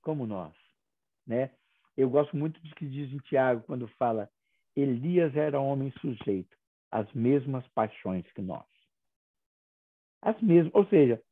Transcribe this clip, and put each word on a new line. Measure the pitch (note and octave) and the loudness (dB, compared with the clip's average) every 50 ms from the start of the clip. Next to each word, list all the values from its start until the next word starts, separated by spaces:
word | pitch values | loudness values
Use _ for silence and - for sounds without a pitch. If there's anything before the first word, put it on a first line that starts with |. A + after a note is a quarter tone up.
Como | _ E3 D#3 C#3+ B2 | _ -6 -6 -4 -6
nós, | G#2+ G#2 F#2+ F2 D2+ _ _ _ _ _ _ _ _ _ _ _ _ _ _ _ | -6 -8 -8 -10 -12 _ _ _ _ _ _ _ _ _ _ _ _ _ _ _
né? | - A2+ B2 C3+ C3 _ _ _ _ _ _ _ _ _ | -6 -4 -4 -4 -4 _ _ _ _ _ _ _ _ _
Eu | - C3 C3 | 0 0 2
gosto | B2 D3 D3 D3 - | 2 0 0 0 -4
muito | C#3+ D3 D#3+ D#3+ - | -4 -4 -4 -6 -10
do | - D3+ C#3+ | -20 -20 -14
que | - D#3 | -12 -10
diz | C#3 C3 C#3+ D3 C3 | -10 -8 -10 -10 -10
em | C3+ C#3+ | -10 -12
Tiago, | - - C#3 C3 C3 C3 B2 A2+ A2 | -8 -2 0 0 2 2 0 -2 -4
quando | - C#3 B2+ A#2+ A2 _ _ | -10 -8 -8 -8 -10 _ _
fala, | C3 A#2+ A2+ A2 G2+ - _ _ _ _ _ _ _ _ _ | -2 -2 -2 -4 -6 -10 _ _ _ _ _ _ _ _ _
"Elias | C#3 C#3+ C#3 B2 A#2 C3 E3+ F3 F3 E3+ D3+ C3 | -2 0 0 0 -2 -2 0 2 2 2 2 0
era | D3+ D3+ D3+ C#3 C#3 | -2 -2 0 -2 -2
homem | C#3 C#3 C#3 C3+ C3+ C3+ - - | -2 -2 -2 -2 -4 -6 -8 -8
sujeito | - D#3 A#2+ G#2+ - - G2 F#2+ F2+ _ _ _ _ _ _ _ _ _ | -8 -8 -8 -6 -4 -4 -4 -4 -6 _ _ _ _ _ _ _ _ _
às | - A2+ G#2 - | -6 -6 -6 -4
mesmas | - B2 A2+ B2 C#3 C#3+ C3 C#3 C3+ B2+ B2+ _ | -6 -2 2 2 2 2 0 -2 -6 -8 -8 _
paixões | _ B2 A2 A2 - - - F#2+ F#2+ F#2 E2+ - | _ -2 -2 -2 -4 -10 -8 -6 -6 -6 -8 -10
que | _ - | _ -10
nós." | G2 F#2 D#2+ - - _ _ _ _ _ _ _ _ _ _ _ _ _ _ _ _ _ _ _ _ _ _ _ _ _ _ _ _ _ _ _ | -10 -10 -10 -12 -14 _ _ _ _ _ _ _ _ _ _ _ _ _ _ _ _ _ _ _ _ _ _ _ _ _ _ _ _ _ _ _
As | - G#3 A3 A3 | -4 -4 -2 0
mesmas, | A3+ G3+ E3+ E3+ E3 F3+ - | 4 6 6 6 6 6 4
ou | G#3 G3+ | 4 4
seja | - G#3 D#3+ C#3+ B2 A#2 - _ _ | 6 6 6 6 6 4 0 _ _